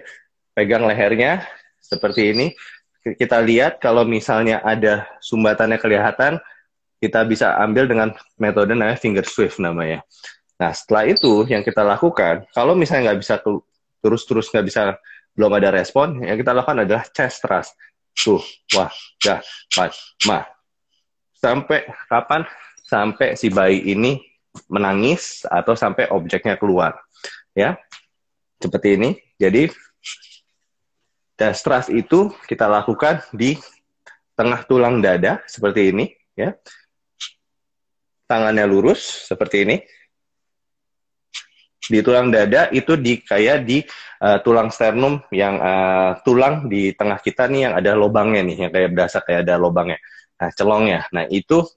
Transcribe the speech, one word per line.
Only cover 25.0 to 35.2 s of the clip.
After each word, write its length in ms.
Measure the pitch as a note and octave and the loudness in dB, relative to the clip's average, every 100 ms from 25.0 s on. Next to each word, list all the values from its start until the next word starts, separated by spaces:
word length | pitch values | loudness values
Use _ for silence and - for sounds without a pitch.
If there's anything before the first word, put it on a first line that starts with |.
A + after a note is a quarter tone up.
| A#2+ F3 - - - | 0 -2 -6 -12 -4
atau 240 | F2 G2+ | -2 0
sampai 320 | A#2 A2 G2 A#2+ | -2 -2 -2 -2
objeknya 400 | F#2+ D#2+ F#2 A2+ | -4 -4 -4 -2
keluar. 480 | G2 G#2 F#2 E2 - - _ - - _ - | -2 0 2 0 -4 -16 _ -18 -18 _ -2
Ya, 240 | A2+ F#3 _ - _ _ _ _ _ _ | -2 -4 _ -20 _ _ _ _ _ _
seperti 320 | F2+ G2 G#2 | -6 -2 2
ini. 240 | G2 A#2+ G3 _ - | 2 2 -2 _ -2
Jadi, 320 | F#2+ A2 D#3+ - _ _ - - - - _ _ _ _ _ _ _ _ _ | 2 2 0 -4 _ _ -18 -18 -20 -20 _ _ _ _ _ _ _ _ _
chest 320 | - A2 - - | -4 -4 -2 -2
thrust 240 | C3 C3 | -2 0
itu 400 | A#2 - E3+ G3+ - - | -2 2 2 2 -4 -10
kita 240 | - A2 | -2 2
lakukan 560 | G#2 G#2 G#2+ D3+ D#3+ - | 2 0 0 0 -2 -6
di 240 | G#2+ B2 D3 - _ _ _ - - _ - | -4 -2 -2 -10 _ _ _ -20 -20 _ -2
tengah 240 | A2+ A#2+ - | 0 -2 2
tulang 320 | B2+ A#2+ B2 | 2 4 2
dada, 400 | G2+ F2+ | 2 2